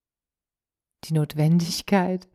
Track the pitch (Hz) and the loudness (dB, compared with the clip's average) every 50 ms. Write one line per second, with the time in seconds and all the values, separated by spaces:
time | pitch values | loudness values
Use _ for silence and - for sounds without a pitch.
0 | _ _ _ _ _ _ _ _ _ _ _ _ _ _ _ _ _ _ _ _ | _ _ _ _ _ _ _ _ _ _ _ _ _ _ _ _ _ _ _ _
1 | - - 160 156 151 147 - 151 151 156 170 175 170 165 - - - - 208 196 | -8 -4 -2 -2 -2 -2 -2 0 2 4 4 2 2 0 -4 -6 -4 0 0 0
2 | 180 185 185 185 - _ | 0 0 -4 -6 -8 _